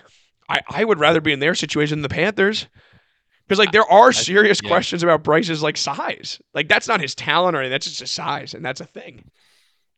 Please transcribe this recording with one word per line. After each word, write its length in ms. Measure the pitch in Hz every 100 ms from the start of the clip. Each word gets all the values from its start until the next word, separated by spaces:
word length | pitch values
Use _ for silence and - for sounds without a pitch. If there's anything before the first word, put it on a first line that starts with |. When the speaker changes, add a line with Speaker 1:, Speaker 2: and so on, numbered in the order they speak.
| _ _ _ _ -
Speaker 1:
I, 140 | 143 -
I 160 | -
would 140 | 220 175
rather 240 | 151 165
be 100 | 156
in 80 | 139
their 140 | 151
situation 420 | 185 160 151 147 151
than 60 | 139
the 60 |
Panthers. 520 | 135 190 214 196 214 - _ _ _ _ _ _ _ -
'Cause, 100 | 196
like, 140 | 196
there 180 | 208 214
are 180 | 190 254
Speaker 2:
I, 40 |
Speaker 1:
serious 480 | - - 196 214 202
Speaker 2:
yeah. 60 | 202
Speaker 1:
questions 340 | 170 - 175
about 200 | 170 156
Bryce's, 380 | 151 156 180 156
like, 160 | 156 151
size. 640 | - 143 330 - - - _
Like, 160 | 139 147
that's 200 | 214 240
not 120 | 214
his 140 | 139
talent 420 | - - 160 180 156
or 40 |
anything. 100 | 131
That's 160 | 139 -
just 140 | 147
his 100 | 123
size, 420 | - 165 143 127
and 100 | -
that's 200 | 147 135
a 20 |
thing. 460 | 156 208 247 117 - _ _ _ _ _ _